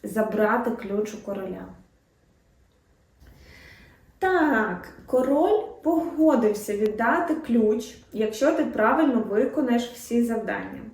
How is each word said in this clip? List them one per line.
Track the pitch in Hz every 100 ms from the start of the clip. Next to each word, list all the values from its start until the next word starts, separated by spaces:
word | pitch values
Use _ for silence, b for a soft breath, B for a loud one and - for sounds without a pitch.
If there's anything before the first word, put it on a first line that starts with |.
забрати | 208 202 214 208 214 240 240
ключ | 220 190 202 214
у | -
короля. | - 196 190 185 - - _ _ _ _ _ _ _ _ _ _ _ _ _ _ B B B B B B B B B _
Так, | 381 370 302 233 214 180 - - -
король | 254 254 277 370 427 - -
погодився | 302 330 - 294 311 254 214 202 - 202
віддати | 214 208 233 339 349 311
ключ, | - 233 214 240 - - -
якщо | 208 214 - 277
ти | 330 269
правильно | - 214 285 294 233 196
виконаєш | 202 269 302 254 233 -
всі | - - 240
завдання. | 233 220 - 190 - - -